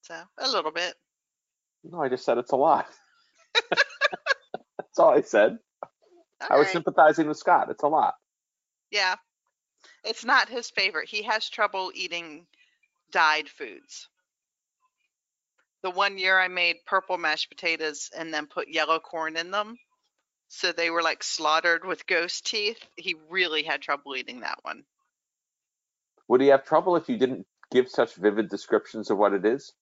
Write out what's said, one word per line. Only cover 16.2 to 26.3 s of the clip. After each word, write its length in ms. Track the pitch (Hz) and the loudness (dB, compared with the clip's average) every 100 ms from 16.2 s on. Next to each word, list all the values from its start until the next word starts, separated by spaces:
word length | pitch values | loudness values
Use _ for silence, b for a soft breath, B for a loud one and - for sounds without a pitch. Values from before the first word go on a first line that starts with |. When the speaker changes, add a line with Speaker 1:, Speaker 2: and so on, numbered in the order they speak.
| 190 190 | 2 4
Speaker 1:
I 100 | 185 | 2
made 280 | 180 175 165 - | 0 -2 -2 -2
purple 320 | 190 - 180 | -2 0 -4
mashed 320 | 165 156 - | -2 -2 -6
potatoes 600 | - 175 165 156 147 - - | -6 -4 -2 -4 -6 -12 -10
and 160 | 165 | -8
then 140 | 156 151 | -8 -6
put 220 | - - | -8 -6
yellow 300 | 160 151 160 | -4 0 -2
corn 380 | - 170 160 160 | -2 -8 -6 -6
in 140 | 170 | -6
them, 260 | 202 208 240 _ _ _ _ _ _ _ | -6 -6 -12 _ _ _ _ _ _ _
so 240 | - 185 | -6 -4
they 160 | 170 170 | -2 -2
were, 140 | 165 | 0
like, 200 | 165 - | 0 -2
slaughtered 600 | - - 156 156 175 165 | -6 -2 0 2 2 0
with 220 | 185 160 - | -2 -8 -2
ghost 400 | 180 175 - - | -2 -2 -6 -6
teeth. 320 | 226 208 226 - - | -4 -4 -6 -16 -12
He 200 | 190 160 156 | -8 -8 _
really 340 | 180 180 156 | -2 0 0
had 200 | 151 147 | -2 -4
trouble 340 | - 143 139 131 | -2 -6 -4 -10
eating 240 | 127 120 | -10 -10
that 180 | - - | -10 -8
one. 220 | - 80 _ _ _ _ _ _ _ _ _ _ _ _ _ _ | -10 -12 _ _ _ _ _ _ _ _ _ _ _ _ _ _
Speaker 2:
Would 120 | _ | _